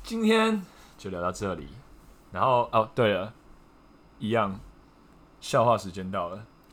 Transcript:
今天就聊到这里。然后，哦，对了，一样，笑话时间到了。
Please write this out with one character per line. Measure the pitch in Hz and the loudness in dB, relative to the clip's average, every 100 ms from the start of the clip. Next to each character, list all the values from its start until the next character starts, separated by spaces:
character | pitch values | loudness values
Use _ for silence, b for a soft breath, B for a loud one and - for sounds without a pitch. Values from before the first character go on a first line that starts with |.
今 | - 226 | -8 0
天 | 220 220 220 214 180 B B B | 4 4 4 0 -6 B B B
就 | 98 | -10
聊 | 90 | -4
到 | 87 | -4
这 | 90 101 82 | -2 -4 -4
里。 | 71 113 - - - - - | -8 -16 -20 -20 -20 -20 -10
然 | 92 | 0
后， | 120 123 117 | 2 4 2
哦， | 113 110 | 2 0
对 | - 113 | 2 2
了， | 95 107 - - - - _ _ - - - | 2 -2 -10 -20 -20 -20 _ _ -20 -20 -10
一 | 107 | -2
样， | 113 98 98 - - - _ - - - - | 0 0 -4 -14 -20 -20 _ -20 -20 -20 -18
笑 | - 135 | -2 2
话 | 117 110 | 4 2
时 | 101 | 0
间 | 90 92 | -10 -8
到 | 98 85 | -6 -6
了。 | 98 110 _ _ | -10 -16 _ _